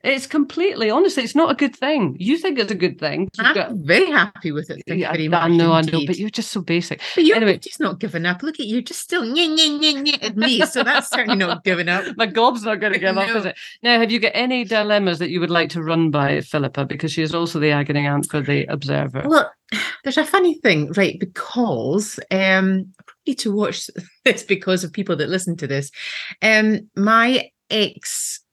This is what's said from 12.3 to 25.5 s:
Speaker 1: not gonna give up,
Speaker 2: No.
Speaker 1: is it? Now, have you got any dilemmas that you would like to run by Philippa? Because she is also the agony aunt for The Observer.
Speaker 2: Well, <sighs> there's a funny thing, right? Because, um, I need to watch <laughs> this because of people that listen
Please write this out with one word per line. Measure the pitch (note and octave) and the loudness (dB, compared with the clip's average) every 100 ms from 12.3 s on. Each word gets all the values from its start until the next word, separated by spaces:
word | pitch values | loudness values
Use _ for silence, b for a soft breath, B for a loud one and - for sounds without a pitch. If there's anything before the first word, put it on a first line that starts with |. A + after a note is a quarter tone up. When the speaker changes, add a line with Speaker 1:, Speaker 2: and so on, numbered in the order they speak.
| G3 A#3+ A#3+ | 4 2 2
Speaker 1:
not | G#3+ G#3 | -4 -2
gonna | G#3 F#3 | -2 0
give | G3 F#3+ | 0 0
up, | G3 | 0
Speaker 2:
No. | A3+ | -2
Speaker 1:
is | |
it? | F#3 - B B | -4 -8 B B
Now, | A#3+ A#3 | 2 4
have | A3+ | 4
you | A3+ | 2
got | G#3 | 0
any | - B3+ B3+ | 0 0 -2
dilemmas | G#3 A3 G#3 G#3 G3 E3 | 0 0 2 2 2 0
that | F3 | -2
you | F3 | -2
would | E3+ | 0
like | F3 D#3+ | 0 0
to | E3 | -4
run | D#3 E3 D#3+ | 0 2 2
by | D3 C#3 D3 | 2 2 0
Philippa? | C#3+ D3+ C#3 - | -2 -4 -2 -4
Because | C3+ C#3+ D#3+ | -4 -4 -4
she | D3 | -2
is | D#3 | -2
also | E3 E3+ E3 | -2 -2 0
the | D3+ | 2
agony | D3 C#3+ D3 | 2 0 0
aunt | C#3+ C#3+ C#3+ | 0 0 -2
for | D3+ | -2
The | C3+ C#3+ | 0 -2
Observer. | - C#3+ C#3 C#3+ C#3+ B2+ | -2 -6 -2 -2 -2 -4
Speaker 2:
Well, | C#4+ D#4 - _ _ | 2 2 2 _ _
<sighs> | - - - | -6 -6 -6
there's | C#4 C#4+ | -4 -2
a | |
funny | D4+ G4 F4+ D#4 | 0 2 2 2
thing, | A3+ D#3+ C#3+ | 2 2 0
right? | G3+ F#3+ E3+ | 0 0 0
Because, | F#3 - - B3 A#3 B2 A#2+ F#3+ G#3 - - | -8 -8 -6 -2 0 0 0 -2 -2 -12 -4
um, | F#3+ F#3+ F#3+ F#3+ F#3+ F#3 _ - | 0 4 4 4 0 -4 _ -20
I | _ | _
need | - B3+ | -6 -4
to | A3 | -2
watch | G3+ G#3 F3 - - | 0 -2 -4 -10 -14
<laughs> | - _ | -16 _
this | C4 A3 | 0 0
because | - F#3+ F#3+ F3+ | -2 -2 0 -2
of | E3+ | -2
people | G3+ F#3+ | -6 -4
that | D#3 D3+ | -2 -2
listen | F#3 F3+ | -2 -4